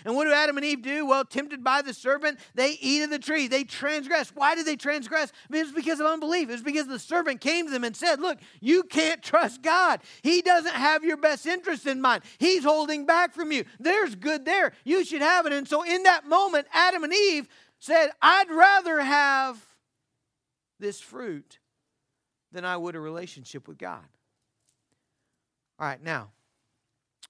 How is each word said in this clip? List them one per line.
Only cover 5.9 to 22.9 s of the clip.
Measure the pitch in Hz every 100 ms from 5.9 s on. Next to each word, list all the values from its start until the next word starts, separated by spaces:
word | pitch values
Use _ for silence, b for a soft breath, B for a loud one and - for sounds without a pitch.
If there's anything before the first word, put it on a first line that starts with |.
| 302
of | 302
unbelief. | 320 302 349 262
It's | 240
because | 262 294 269
the | 262
serpent | - 349 311 254
came | 269 339
to | 320
them | 254
and | 240 214
said, | 339 277
"Look, | 359 277 B B
you | 226 359
can't | 370 302 320 330
trust | - 311 330 254
God. | 285 349 359 220 - B
He | 262 349
doesn't | 349 349 330
have | 294 277 311
your | 320 302
best | 302 285 311
interest | 359 359 294 285
in | 262
mind. | 262 214 - B
He's | 339 370
holding | 285 311 302 302 285
back | 330 349
from | - 311
you. | 277 175 B
There's | 277 403 370
good | 196 269
there. | 302 269 392 330 -
You | 240 370
should | - 294
have | 294 359 320
it." |
And | 285 269
so | 302
in | 339 359
that | 381 339 285
moment, | 339 403 311 285
Adam | - 359 359
and | 302
Eve | 392 403 302 247 b b b
said, | - 330 302 -
"I'd | 311 381 381
rather | 320 381 392 349 311
have | 277 285 285 269 262 233 - _ _ _ _ _ _ _ _ _ _ _
this | 202 196
fruit | - 247 240 151 - _ _ _ _ _ _ _ _ _ _
than | 170
I | 180 180
would | 170